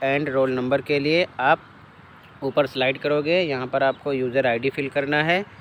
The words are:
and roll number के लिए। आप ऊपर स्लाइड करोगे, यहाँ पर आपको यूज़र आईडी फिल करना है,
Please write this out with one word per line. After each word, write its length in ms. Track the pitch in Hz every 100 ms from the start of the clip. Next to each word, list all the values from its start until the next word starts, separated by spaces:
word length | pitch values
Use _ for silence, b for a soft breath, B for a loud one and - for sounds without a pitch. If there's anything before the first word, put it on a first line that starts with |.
and 240 | 135 143 147
roll 240 | 131 131
number 280 | 127 127 135
के 160 | 139 143
लिए। 280 | 143 170 - -
आप 220 | 131 165 - - - - - - - -
ऊपर 240 | 135 147 135
स्लाइड 320 | 135 131 135
करोगे, 420 | 147 147 147 185
यहाँ 260 | 165 131 127
पर 160 | 135
आपको 300 | 135 127 143
यूज़र 340 | 135 127 131 127
आईडी 240 | 117 135
फिल 180 | 147 135
करना 340 | 147 139 147
है, 220 | 156 180 202 B